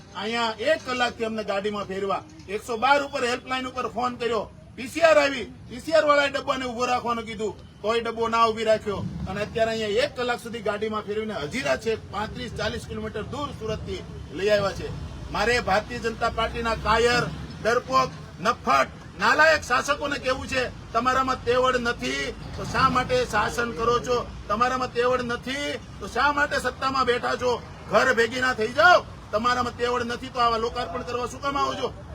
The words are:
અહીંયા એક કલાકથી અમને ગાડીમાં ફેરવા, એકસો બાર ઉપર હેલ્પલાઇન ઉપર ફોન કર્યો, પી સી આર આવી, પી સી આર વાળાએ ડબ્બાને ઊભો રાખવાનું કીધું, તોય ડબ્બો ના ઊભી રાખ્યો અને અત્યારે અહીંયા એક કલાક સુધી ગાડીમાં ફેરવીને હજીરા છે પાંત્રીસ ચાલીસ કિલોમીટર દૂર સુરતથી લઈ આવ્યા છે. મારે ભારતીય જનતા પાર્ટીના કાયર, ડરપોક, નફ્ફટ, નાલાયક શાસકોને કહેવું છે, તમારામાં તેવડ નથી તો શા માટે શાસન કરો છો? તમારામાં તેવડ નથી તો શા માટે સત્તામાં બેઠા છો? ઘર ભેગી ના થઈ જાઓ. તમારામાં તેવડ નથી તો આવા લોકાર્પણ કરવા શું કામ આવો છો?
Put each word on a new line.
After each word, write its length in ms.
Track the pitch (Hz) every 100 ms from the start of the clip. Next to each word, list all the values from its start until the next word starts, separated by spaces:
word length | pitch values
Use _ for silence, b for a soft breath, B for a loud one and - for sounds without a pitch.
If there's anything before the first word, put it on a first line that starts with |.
| - 175
અહીંયા 380 | 214 233 226 208
એક 220 | 262 320 262
કલાકથી 380 | 247 240 -
અમને 200 | 220 220
ગાડીમાં 400 | 202 196 208 208
ફેરવા, 380 | 190 190 196 170 - - -
એકસો 280 | 214 - 226
બાર 260 | 262 285
ઉપર 220 | 277 277
હેલ્પલાઇન 420 | 240 247 254 262 262
ઉપર 220 | 254 226
ફોન 280 | 190 247 240
કર્યો, 340 | 233 226 165 - - -
પી 120 | 247
સી 120 | 311
આર 180 | 330 294
આવી, 260 | 285 262
પી 360 | 190 - - 240
સી 120 | 302
આર 140 | 311 302
વાળાએ 240 | 285 277
ડબ્બાને 340 | 269 262 262
ઊભો 220 | 254 226 247
રાખવાનું 380 | 247 240 233
કીધું, 580 | 220 208 214 - - -
તોય 180 | 202 226
ડબ્બો 280 | 233 226 226
ના 180 | 226 226
ઊભી 180 | 220
રાખ્યો 400 | 220 214 208 190 196 - 185
અને 140 | 196
અત્યારે 280 | 208 226 226
અહીંયા 340 | 226 214 208
એક 100 | 285 254
કલાક 240 | 247 240
સુધી 200 | 233 226
ગાડીમાં 420 | 208 208 214 214
ફેરવીને 320 | 190 214 220
હજીરા 420 | 180 147 247 285 -
છે 200 | 226 214 -
પાંત્રીસ 420 | 190 214 240 240
ચાલીસ 340 | - 214 226 -
કિલોમીટર 360 | 220 214 214
દૂર 260 | 202 247 277
સુરતથી 560 | 180 220 214 - 180 - - -
લઈ 160 | 147 202
આવ્યા 240 | 208 196
છે. 160 | 175 147 - - - -
મારે 300 | 180 214 247
ભારતીય 380 | 196 196 208 240
જનતા 320 | 226 220 233
પાર્ટીના 460 | 226 220 233 233 214
કાયર, 480 | 208 226 240 240 233 - - -
ડરપોક, 480 | 208 247 254 254 254 - - -
નફ્ફટ, 480 | 202 - 240 262 254 - - -
નાલાયક 440 | 202 302 320 302
શાસકોને 560 | 262 254 269 294 285 285
કહેવું 300 | 254 262 269
છે, 220 | 262 233 - -
તમારામાં 520 | 226 254 254 262 254
તેવડ 320 | 233 254 254 247
નથી 580 | 240 240 247 - 247 220 - -
તો 80 |
શા 240 | 190 240 254
માટે 360 | 247 254 254
શાસન 480 | 233 214 233 226 233
કરો 260 | 233 240 240
છો? 280 | 247 240 - - -
તમારામાં 440 | 214 247 254 254
તેવડ 280 | 240 247 254
નથી 500 | 240 240 247 277 294 247 - -
તો 80 | 190
શા 240 | 220 285
માટે 260 | 285 294 277
સત્તામાં 480 | 247 247 277 262 247
બેઠા 300 | 240 247 247
છો? 260 | 247 233 - - -
ઘર 240 | 202 254
ભેગી 260 | 226 226 254
ના 140 | 254
થઈ 180 | 214 220
જાઓ. 340 | 262 349 330 - - -
તમારામાં 460 | 214 240 247 240 233
તેવડ 260 | 240 247
નથી 260 | 233 240 254
તો 120 | 247
આવા 160 | 233 226
લોકાર્પણ 460 | 233 240 226 247
કરવા 240 | 233 240 240
શું 140 | 254
કામ 160 | 277 285
આવો 180 | 269
છો? 180 | 262 247 - -